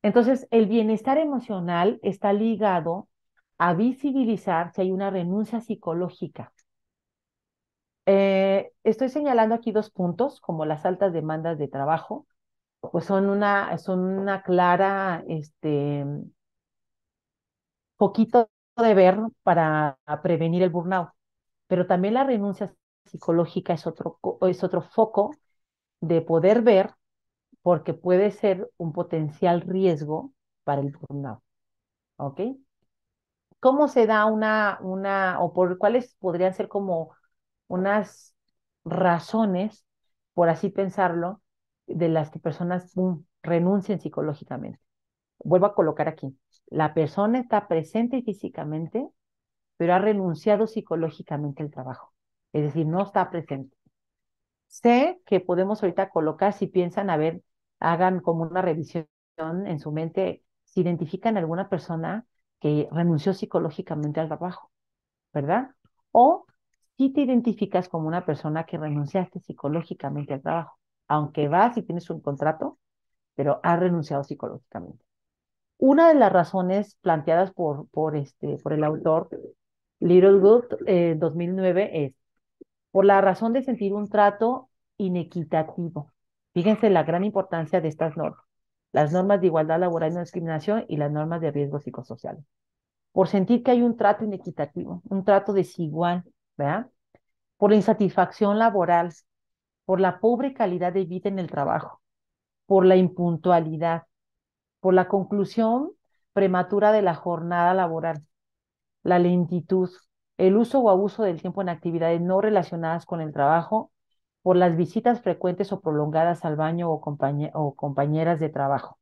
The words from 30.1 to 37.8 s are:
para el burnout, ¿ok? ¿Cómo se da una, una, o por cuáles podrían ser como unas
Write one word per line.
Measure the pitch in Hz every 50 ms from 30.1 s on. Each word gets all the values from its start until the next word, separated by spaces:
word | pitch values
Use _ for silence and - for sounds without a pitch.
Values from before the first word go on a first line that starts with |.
| 156 160 269 277 _ _ _ _ _ _ _
para | - 143 139
el | 139 143
burnout, | 143 - - - 143 143 139 131 107 110 _ _ _ _ _ _ _ _ _ _ _ _ _ _ _
¿ok? | - 135 139 135 - 196 247 269 269 _ _ _ _ _ _ _ _ _ _ _ _ _ _ _ _ _ _ _ _
¿Cómo | - 254 269 285 302
se | 277 294 262 226 214
da | 220 214 208
una, | 220 220 214 220 214 214 214 208 202 185 -
una, | - 185 185 190 196 196 196 196 190 185 175 -
o | 175 165
por | 170 180 185 175 180 180
cuáles | - 208 233 254 247 - _
podrían | _ - 185 165 170 185 190
ser | 185 - 196
como | - - 202 202 190 175 165 160 160 _ _ _ _ _ _ _ _ _ _ _ _
unas | 180 180